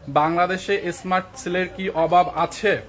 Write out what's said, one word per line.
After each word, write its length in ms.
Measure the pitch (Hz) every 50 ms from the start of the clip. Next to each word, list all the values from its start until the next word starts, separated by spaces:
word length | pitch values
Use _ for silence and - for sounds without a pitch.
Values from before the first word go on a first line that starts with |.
| - 139
বাংলাদেশে 840 | 139 147 151 160 170 170 180 175 185 185 - - 196 196 - 175
স্মার্ট 340 | 170 - - 185 185 185 185 - -
ছেলের 320 | - - 180 175 180 185 180 - -
কি 120 | 185 190
অভাব 420 | - 165 165 160 175 180 180 175 -
আছে?" 460 | 151 170 165 - - - 202 175 117 -